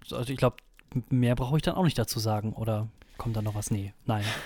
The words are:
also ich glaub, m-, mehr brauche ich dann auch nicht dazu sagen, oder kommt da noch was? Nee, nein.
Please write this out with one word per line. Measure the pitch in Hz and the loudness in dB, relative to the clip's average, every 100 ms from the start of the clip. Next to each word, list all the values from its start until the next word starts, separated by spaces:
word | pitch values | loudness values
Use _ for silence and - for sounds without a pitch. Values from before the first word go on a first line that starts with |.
| - | -10
also | 123 123 | -6 -4
ich | 131 | 2
glaub, | 127 - - _ - 131 | 2 2 -10 _ -8 -6
m-, | - | 0
mehr | 127 120 123 | 4 4 2
brauche | 127 151 | 2 0
ich | |
dann | - - | 2 2
auch | |
nicht | 175 - | 2 2
dazu | 113 113 | 0 0
sagen, | 110 107 107 | 0 0 -2
oder | - 110 107 110 - - - | -4 -2 -2 -2 -8 -16 -8
kommt | 120 110 | -4 -2
da | |
noch | 107 | -2
was? | 107 - | -4 -2
Nee, | 107 98 - - | -2 -4 -6 -2
nein. | 110 104 - | -2 -2 -4